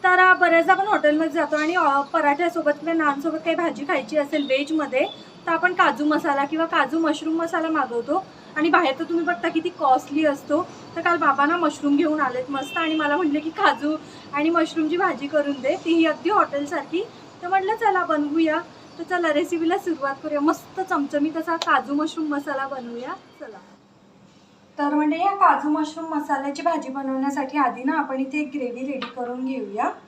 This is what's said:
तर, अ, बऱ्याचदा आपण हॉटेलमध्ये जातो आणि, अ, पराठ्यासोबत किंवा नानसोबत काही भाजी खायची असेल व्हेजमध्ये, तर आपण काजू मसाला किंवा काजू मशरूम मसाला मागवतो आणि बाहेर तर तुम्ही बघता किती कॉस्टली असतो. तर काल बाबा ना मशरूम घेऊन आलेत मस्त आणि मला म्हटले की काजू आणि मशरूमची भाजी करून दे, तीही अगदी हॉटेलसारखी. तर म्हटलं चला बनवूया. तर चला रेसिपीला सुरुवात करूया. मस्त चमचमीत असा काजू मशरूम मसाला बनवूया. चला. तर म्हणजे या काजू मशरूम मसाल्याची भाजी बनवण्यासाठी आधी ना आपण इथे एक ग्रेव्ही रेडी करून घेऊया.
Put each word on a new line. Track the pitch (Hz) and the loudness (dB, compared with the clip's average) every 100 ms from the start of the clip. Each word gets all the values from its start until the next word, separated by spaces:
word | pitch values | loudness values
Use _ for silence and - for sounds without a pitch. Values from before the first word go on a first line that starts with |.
तर, | 370 370 | 6 6
अ, | 370 | 8
बऱ्याचदा | 359 349 330 330 | 8 6 6 6
आपण | 370 403 | 4 4
हॉटेलमध्ये | 370 302 302 320 | 4 4 4 2
जातो | 320 302 302 | 0 0 0
आणि, | 311 | 0
अ, | 359 311 285 | 2 2 2
पराठ्यासोबत | 277 330 294 285 349 339 302 | 0 2 2 2 0 0 0
किंवा | 294 311 | 0 -2
नानसोबत | 330 302 277 320 311 | 0 0 0 -2 -2
काही | 339 311 | -2 0
भाजी | 233 214 | 0 -2
खायची | 285 320 - 302 | -2 -2 0 -2
असेल | 285 311 285 | 0 -2 0
व्हेजमध्ये, | 262 285 311 285 254 381 - - - - | 0 0 -2 0 0 0 -2 -20 -10 -2
तर | |
आपण | 330 359 | 0 0
काजू | 359 339 233 | 4 2 4
मसाला | 294 302 330 285 | 0 2 0 0
किंवा | 277 311 330 | 0 0 0
काजू | 330 262 320 | 0 0 2
मशरूम | 320 302 311 320 | 0 0 -2 -2
मसाला | 330 339 320 | -2 -2 0
मागवतो | 320 254 233 233 339 381 - - 302 | 0 -2 -4 -2 -2 -2 -18 -10 -2
आणि | 320 | 2
बाहेर | 294 349 523 | 4 2 0
तर | |
तुम्ही | 330 339 | -2 -2
बघता | 320 349 330 | 0 -2 -2
किती | 320 349 | -2 -4
कॉस्टली | - 277 262 - 285 311 | -2 2 2 2 0 0
असतो. | 277 - 294 359 - - 330 | 0 -2 -2 -2 -10 -12 -4
तर | |
काल | 339 349 | 0 2
बाबा | 311 269 285 | 2 2 2
ना | 349 | 2
मशरूम | 320 294 285 285 | 0 0 0 2
घेऊन | 320 302 | 2 2
आलेत | 269 247 254 | -2 -4 -6
मस्त | 269 285 349 | -6 -4 -4
आणि | 320 | -2
मला | 320 294 294 | 0 0 0
म्हटले | 330 294 | 0 -2
की | 311 | -4
काजू | 320 392 - 294 311 - - - | 0 0 0 -4 -4 -8 -20 -10
आणि | 285 302 | -2 0
मशरूमची | 339 320 330 311 349 | 2 0 -2 -2 0
भाजी | 370 233 277 | 0 -2 -2
करून | 311 285 269 | -2 0 -2
दे, | 254 285 | -2 -2
तीही | 330 330 320 | 2 4 4
अगदी | 302 330 | 2 0
हॉटेलसारखी. | 415 311 285 285 339 269 330 466 - - - | 2 2 -2 -4 -6 -4 -6 -6 -12 -20 -12
तर | 359 | -2
म्हटलं | 381 381 | 0 0
चला | 440 440 370 | 0 2 2
बनवूया. | 339 311 294 311 320 320 349 - - - | 2 0 0 2 2 0 -6 -18 -20 -14
तर | |
चला | 330 359 339 | -4 0 2
रेसिपीला | 294 311 339 320 370 | 2 0 0 0 0
सुरुवात | 370 311 277 277 | -2 -2 -4 -4
करूया. | 311 294 | -4 0
मस्त | 294 330 - - | 0 0 -6 -8
चमचमीत | 370 349 285 294 302 311 | -2 -2 0 0 0 -2
असा | 330 330 | -4 -2
काजू | 339 294 226 | 2 2 2
मशरूम | 285 311 330 311 | -2 -2 -4 -4
मसाला | 285 294 269 269 | -4 -4 -6 -6
बनवूया. | 269 240 233 262 381 - - | -8 -10 -12 -10 -12 -16 -20
चला. | 269 196 185 - _ _ _ _ - - _ _ _ - | -18 -18 -20 -20 _ _ _ _ -20 -20 _ _ _ -2
तर | 294 | 0
म्हणजे | 302 302 330 | 2 2 2
या | 392 | 0
काजू | 392 359 285 294 | 4 4 4 2
मशरूम | 311 302 330 320 | 0 -2 -6 -6
मसाल्याची | 311 294 277 277 285 | -6 -2 -4 -2 -2
भाजी | 339 320 262 | -2 -2 -4
बनवण्यासाठी | 269 269 262 277 277 262 294 | -8 -4 -2 -2 -2 -4 0
आधी | 254 240 | 0 0
ना | 262 320 | -2 -2
आपण | 269 262 | -2 -4
इथे | 269 302 | -4 -4
एक | 302 | -6
ग्रेव्ही | 285 247 240 269 | -6 -6 -6 -8
रेडी | 247 - | -6 -8
करून | 254 240 254 262 | -10 -8 -6 -6
घेऊया. | 269 202 208 285 - | -6 -6 -4 -4 -4